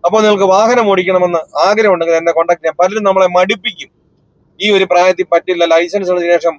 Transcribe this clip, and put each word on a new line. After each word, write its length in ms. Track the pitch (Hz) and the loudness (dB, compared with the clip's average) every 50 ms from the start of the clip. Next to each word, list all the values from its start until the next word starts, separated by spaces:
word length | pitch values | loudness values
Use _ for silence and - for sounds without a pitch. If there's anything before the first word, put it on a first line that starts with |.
| - | -2
അപ്പോൾ 160 | 175 196 220 | 0 0 2
നിങ്ങൾക്ക് 220 | 214 214 214 190 196 | 2 2 2 2 2
വാഹനം 420 | 185 190 196 220 226 247 247 226 202 | 2 2 2 2 2 2 0 2 0
ഓടിക്കണമെന്ന് 520 | 196 185 180 180 185 185 180 180 175 165 156 _ - 147 | 0 0 0 0 0 0 0 0 -2 -4 -6 _ -4 -2
ആഗ്രഹം 340 | 165 190 208 214 220 208 185 | 0 0 0 0 2 0 0
ഉണ്ടെങ്കിൽ 200 | 170 165 165 165 | 0 0 -2 -2
എന്നെ 180 | 165 165 165 | 0 0 0
കോൺടാക്ട് 280 | 151 160 165 - 175 - | 0 0 0 0 -2 -2
ചെയ്യാം. 160 | - 160 147 - | -2 -6 -2 0
പലരും 260 | 180 185 202 220 208 | -2 -2 -2 -2 -2
നമ്മളെ 220 | 196 190 190 190 | 0 0 2 0
മടുപ്പിക്കും, 640 | 180 180 180 185 190 226 190 180 233 - - - _ _ _ _ _ _ _ _ _ _ _ _ _ _ _ | 2 2 0 0 0 -2 -6 _ -14 -14 -14 -20 _ _ _ _ _ _ _ _ _ _ _ _ _ _ _
"ഈ 100 | 190 214 | -2 0
ഒരു 140 | 202 190 190 | 0 0 0
പ്രായത്തിൽ 420 | 180 175 175 180 185 185 180 180 _ | 0 0 2 2 2 0 -2 -2 _
പറ്റില്ല, 320 | 170 170 - 185 180 170 170 | -2 -2 -2 -2 -2 -2 0
ലൈസൻസ് 460 | 165 165 165 175 170 180 208 190 180 | 2 2 0 0 -2 -4 -6 -4 -2
ഉള്ള 100 | 180 180 | -2 -2
ശേഷം 340 | 170 170 175 160 160 170 156 | 0 0 0 0 0 -2 -6